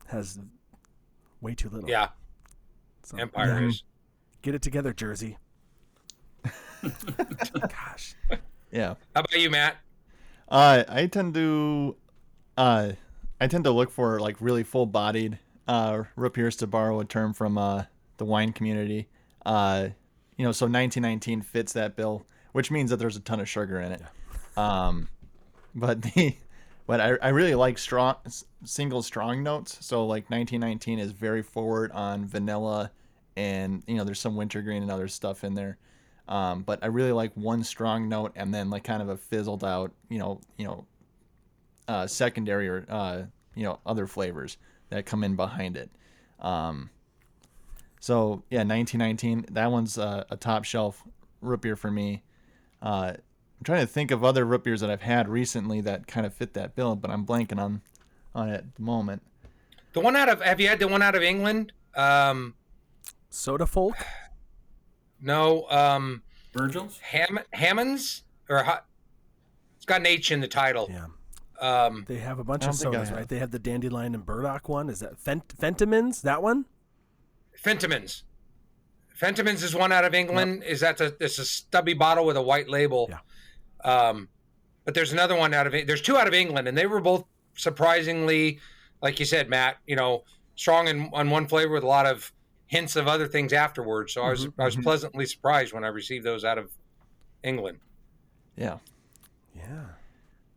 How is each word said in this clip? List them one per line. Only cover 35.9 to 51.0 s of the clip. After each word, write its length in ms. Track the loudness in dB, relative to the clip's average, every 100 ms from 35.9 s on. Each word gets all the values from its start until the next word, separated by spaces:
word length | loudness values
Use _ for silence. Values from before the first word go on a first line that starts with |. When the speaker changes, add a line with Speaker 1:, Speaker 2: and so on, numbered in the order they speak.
| _ _ _ -6
Speaker 3:
Um, 340 | -4 -2 -4
but 160 | -4 -4
I 40 | -2
really 240 | 0 2
like 220 | 2 -2 -4
one 280 | -2 -2 -4
strong 420 | -4 -2 -2 -2
note 240 | -4 -4 -6
and 180 | -4
then, 160 | -4 -4
like, 140 | -4 -4
kind 160 | -4
of 80 | -6
a 80 | -8
fizzled 460 | -6 -4 -4 -4
out, 280 | -4 -4 -4 -10 -10
you 100 | -8
know, 200 | -6 -8 _ -12
you 80 | -12
know, 200 | -12 -16 _ _ _ _ _ _ _ _ _ -8
uh, 180 | -6 -4
secondary 600 | -2 -2 -2 -4 -2 -4
or, 160 | -6 -8
uh, 340 | -6 -6 -8 -10 -18 _ -8
you 80 |
know, 160 | -8 -6 -6
other 220 | -4 -4
flavors 500 | -6 -6 -6 -12 -16 _ _ -10
that 160 | -8 -4
come 180 | -2 0
in 100 | 0
behind 400 | -2 -4 -8 -8
it. 140 | -14 _ _ _ _ -10
Um, 500 | -4 -4 -4 -8 -14 _ _ _ _ _ _ -20 -20 -20 -20 _
so 440 | 0 2 2 0 -2
yeah, 140 | 0
nineteen 360 | 2 0 0 0
nineteen, 460 | 0 0 -2 -2 -2
that 200 | -2 0
one's, 260 | 2 -2 -4
uh, 260 | -4 -6 -8
a 60 | -6
top 260 | -2 -2 -2
shelf 380 | -2 -2 -4